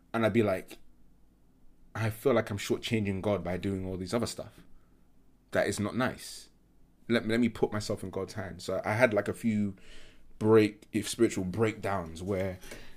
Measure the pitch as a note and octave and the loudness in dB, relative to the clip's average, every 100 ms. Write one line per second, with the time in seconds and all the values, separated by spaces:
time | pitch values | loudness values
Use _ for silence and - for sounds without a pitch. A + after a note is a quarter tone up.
0 | _ A#2 A2 A2 G#2 F#2 - - - - | _ 0 4 4 4 0 -6 -18 -20 -20
1 | - - - _ - _ - - - - | -20 -20 -20 _ -20 _ -20 -20 -14 -4
2 | A2 G#2+ C#3 A2+ A2+ G2+ - G2+ - A2 | -4 0 4 4 2 -6 -2 -2 0 0
3 | G2+ F#2+ G2+ G2 E2+ F2+ G2 F#2+ F#2 F2+ | 2 0 0 0 0 -2 -2 -2 -4 -6
4 | F#2 A#2 A2+ - - - - - - - | -2 -2 -2 -6 -14 -16 -20 -20 -20 -20
5 | - - - _ _ F#2+ F#2+ G2+ G#2 A2 | -20 -20 -20 _ _ 0 2 0 -2 0
6 | B2+ - - - - _ _ - - _ | -2 -4 -14 -16 -20 _ _ -20 -20 _
7 | - A#2 A2 A#2 A#2 - - G#2 - G2+ | 0 0 2 2 2 2 -2 -2 -4 -4
8 | F#2+ F#2+ F#2+ - F#2+ F2 - F#2 F#2+ G#2+ | -4 -6 -6 -8 -10 -10 -6 -4 -2 4
9 | B2+ G#2 G2+ G2 A#2 G#2+ G#2 F#2 - - | 4 4 0 -2 0 0 -2 -6 -16 -16
10 | - - - - G#2+ A2 G#2+ - - G#2+ | -16 -20 -20 0 8 8 8 0 -4 -4
11 | - - A2+ - F#2 F2+ A2+ G#2 G#2 G2 | -4 2 2 2 -4 0 0 0 -4 -4
12 | E2 E2 F2+ F#2+ F#2+ F2+ - - - | -4 -8 -2 0 -2 -6 -14 -14 -14